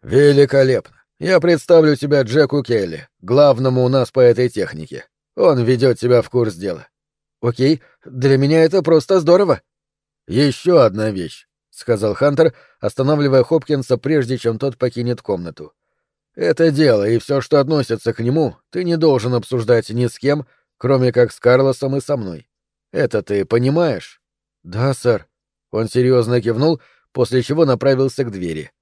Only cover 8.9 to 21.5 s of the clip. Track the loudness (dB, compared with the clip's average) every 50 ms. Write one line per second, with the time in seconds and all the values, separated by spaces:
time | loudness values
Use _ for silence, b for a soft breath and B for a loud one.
8.9 | 2 2 2 2 -2 0 2 2 2 2 4 2 0 -2 _ _ _ _ _ _
9.9 | _ _ _ _ _ _ _ -6 -2 0 0 0 -2 -2 -2 2 4 4 4 4
10.9 | 2 -2 -6 -6 -6 -6 -10 -10 -12 -18 _ _ _ _ _ _ _ -18 -4 -4
11.9 | -4 -2 -2 -4 -2 0 -2 -2 2 2 0 0 b b b b b b -8 -8
12.9 | -4 -2 -2 -2 0 0 0 2 2 2 2 2 0 -2 0 -2 -4 -4 -2 -2
13.9 | -4 -4 -2 -2 0 0 0 -2 -6 -4 -4 -4 -4 -2 -6 -8 -4 _ -4 -4
14.9 | -4 -4 -6 -6 -6 -6 _ -6 -6 -6 -6 -12 -14 -16 -20 -20 _ _ _ _
15.9 | _ _ _ _ _ _ _ _ _ -6 -2 -2 0 2 0 0 2 2 2 2
16.9 | 2 2 2 0 -2 -2 -2 -2 -4 -4 -2 0 0 0 0 0 -2 -2 -2 -2
17.9 | -6 -4 -4 -6 -6 -4 -4 -2 -2 -2 -2 -4 -6 _ _ _ -8 -6 -4 -2
18.9 | -2 2 2 2 2 2 0 -2 -4 -4 -4 -4 -6 -6 0 2 2 0 0 -2
19.9 | -4 -4 -4 -4 -6 -4 -2 -2 -2 -2 -6 _ _ _ _ _ _ _ -2 0
20.9 | 0 2 2 2 2 2 2 2 0 -2 2 2